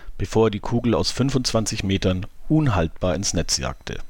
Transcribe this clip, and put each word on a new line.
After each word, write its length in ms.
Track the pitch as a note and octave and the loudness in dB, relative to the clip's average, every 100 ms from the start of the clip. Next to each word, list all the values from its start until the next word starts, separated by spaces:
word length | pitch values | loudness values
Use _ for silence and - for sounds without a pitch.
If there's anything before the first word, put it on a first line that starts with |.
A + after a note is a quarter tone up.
| - - | -10 -6
bevor 300 | G#2 A2 A2+ | -2 4 4
er 20 | |
die 100 | G#2 | 2
Kugel 340 | - A#2+ A#2 | -2 0 2
aus 180 | G2 - | 2 2
fünfundzwanzig 720 | - C3 C3 B2+ A2+ G#2+ A2 | 0 0 0 0 0 0 -2
Metern 440 | F#2+ F#2+ G2 F#2 F2+ - - | 0 2 2 0 -4 -8 0
unhaltbar 640 | D#3 D3 F#2+ E2 - F#2 | 2 4 2 0 0 -2
ins 180 | E2 G2+ | 0 -2
Netz 240 | F2 - - | -2 0 -2
jagte. 440 | C2+ - - - | -4 -8 -10 -8